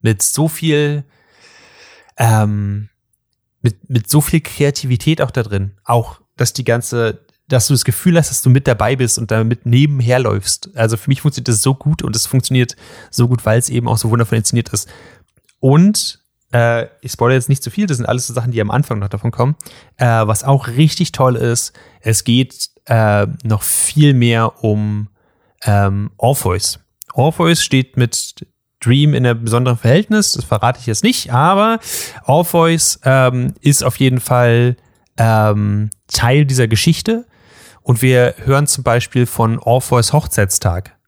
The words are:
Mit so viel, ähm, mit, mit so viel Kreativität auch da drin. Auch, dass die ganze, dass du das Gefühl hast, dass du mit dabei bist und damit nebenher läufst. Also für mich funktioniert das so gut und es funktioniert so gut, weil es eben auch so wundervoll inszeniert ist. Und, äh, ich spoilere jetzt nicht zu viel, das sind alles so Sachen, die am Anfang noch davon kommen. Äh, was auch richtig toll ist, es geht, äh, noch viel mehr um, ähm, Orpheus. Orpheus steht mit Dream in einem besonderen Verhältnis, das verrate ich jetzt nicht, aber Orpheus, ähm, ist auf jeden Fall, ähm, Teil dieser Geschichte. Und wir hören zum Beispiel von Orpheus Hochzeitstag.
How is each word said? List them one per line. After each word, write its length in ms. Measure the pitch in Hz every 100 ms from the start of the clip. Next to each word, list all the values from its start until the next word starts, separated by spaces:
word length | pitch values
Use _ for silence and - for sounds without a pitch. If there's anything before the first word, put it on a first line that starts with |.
Mit 220 | - 104
so 260 | - - 156
viel, 560 | 156 160 147 147 147 139 _ _ _ - - - _ - - _ -
ähm, 720 | 117 110 107 104 101 101 107 _ _ _ _ _ _ _
mit, 280 | 123 - -
mit 180 | 123 -
so 120 | 151
viel 200 | 147 165
Kreativität 800 | - - 143 139 131 123 - 160
auch 100 | 131
da 120 | -
drin. 300 | 107 101 98 -
Auch, 360 | - 120 113 - _ _
dass 160 | 120
die 120 | -
ganze, 600 | 123 117 - 120 113 107 _ _ _
dass 180 | 127 -
du 80 |
das 100 | 135
Gefühl 320 | - - - 170
hast, 140 | 151
dass 120 | -
du 80 | -
mit 160 | 127 139
dabei 300 | 117 110 131
bist 220 | 123 -
und 120 | 113
damit 360 | 110 113 117 -
nebenher 520 | 123 147 139 117 127
läufst. 520 | 120 101 95 - - -
Also 200 | 110 110
für 120 | -
mich 120 | 135
funktioniert 260 | 151 139 123
das 140 | 110
so 120 | -
gut 280 | 139 - 156
und 120 | - 117
es 100 | -
funktioniert 500 | 131 - 127 123 - - - -
so 180 | - 120
gut, 160 | 123
weil 140 | - 110
es 100 | -
eben 200 | 123 120
auch 100 | 113
so 120 | 113
wundervoll 280 | 117 117 117
inszeniert 300 | 110 120 -
ist. 180 | 110 - - - - _ _ _ _
Und, 600 | 131 143 190 214 - - _ _ _
äh, 340 | 120 117 117 113 _
ich 120 | 127
spoilere 240 | - 120 131
jetzt 120 | 117
nicht 140 | 139
zu 80 | -
viel, 160 | - 208
das 100 | 127
sind 100 | 110
alles 200 | 120 -
so 80 |
Sachen, 180 | 120 120
die 80 | 117
am 100 | 104
Anfang 280 | 123 143 107
noch 100 | 98
davon 220 | 104 120
kommen. 260 | 117 123 151 - - - _
Äh, 100 | 123
was 380 | 113 107 110
auch 240 | 135 139 117
richtig 440 | 120 156 - 170
toll 240 | - 131 120
ist, 360 | 120 117 - - - _
es 240 | - 110
geht, 460 | - 120 131 - - _ -
äh, 400 | 117 107 104 98 -
noch 200 | 110 107
viel 520 | - - - - 147
mehr 480 | 135 120 117 113 -
um, 460 | 113 104 104 104 104 _ _ _ _ _
ähm, 460 | - 104 101 98 104 _
Orpheus. 600 | 117 139 101 90 - - _ _ -
Orpheus 480 | - 139 156 165 170
steht 320 | - 131 131 -
mit 500 | 120 - - - - _ _ _
Dream 340 | - 131 151
in 120 | 131 123
einem 160 | 117
besonderen 340 | 117 117 127 117
Verhältnis, 540 | 117 147 214 214 202
das 100 | -
verrate 340 | - 107 117 127
ich 80 | -
jetzt 160 | 107
nicht, 300 | 220 247 -
aber 480 | 120 156 196 214 226 - - - - -
Orpheus, 720 | 143 175 170 165 165 - -
ähm, 500 | 131 135 127 127 127 -
ist 220 | - 139
auf 140 | - -
jeden 240 | 131 127
Fall, 560 | - 123 120 117 120 120 _ _ _ -
ähm, 720 | 113 110 107 104 104 101 107 - _
Teil 360 | - 113 139
dieser 240 | 147 131 117
Geschichte. 580 | 110 - 165 - 226 240 _ _ - - _
Und 200 | - 120
wir 320 | 131 127 123 -
hören 220 | 113 139 147
zum 180 | -
Beispiel 420 | 127 120 - 127 120
von 320 | - 113 113
Orpheus 520 | - 123 - 123 117
Hochzeitstag. 840 | 147 - - 98 - - 85 - _